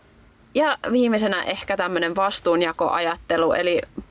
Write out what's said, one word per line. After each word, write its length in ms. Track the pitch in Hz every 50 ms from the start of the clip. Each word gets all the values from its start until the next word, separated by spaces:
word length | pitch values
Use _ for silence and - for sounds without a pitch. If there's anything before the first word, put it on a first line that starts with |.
| - - - - - - _ _ - _ -
ja 220 | 262 311 302 - - - -
viimeisenä 520 | 226 254 247 233 220 214 220 202 196 180 -
ehkä 340 | - 190 - - - 196 196
tämmönen 380 | 185 180 180 170 170 165 170
vastuunjakoajattelu, 1400 | 196 196 202 196 - - 180 170 170 175 165 160 - 170 - - 170 170 165 170 - - - 170 165 165 160 -
eli 280 | - 180 175 175 - - - - - - -